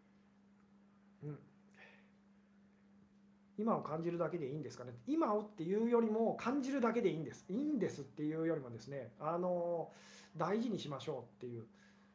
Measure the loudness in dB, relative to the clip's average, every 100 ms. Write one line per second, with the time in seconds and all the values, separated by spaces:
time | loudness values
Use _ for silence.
0 | -20 -20 -20 -20 -20 -20 -20 -20 -20 -20
1 | -20 -12 -10 -10 -14 -20 -20 -20 -20 -20
2 | -20 -20 -20 -20 -20 -20 -20 -20 -20 -20
3 | -20 -20 -20 -20 -14 -2 2 2 0 -2
4 | -2 0 0 0 -2 -4 -6 -10 -12 -10
5 | -2 2 4 2 -2 -4 0 2 6 6
6 | 6 4 2 2 0 0 0 2 4 4
7 | 2 2 -4 -8 -4 -2 0 2 0 -2
8 | -10 -4 -2 0 0 0 -4 -10 -8 -8
9 | -8 -4 -2 0 2 2 0 0 -4 -10
10 | -20 -20 -14 -2 2 2 2 -2 -4 -6
11 | -4 -6 -8 -12 -8 -8 -10 -18 -20 -20
12 | -20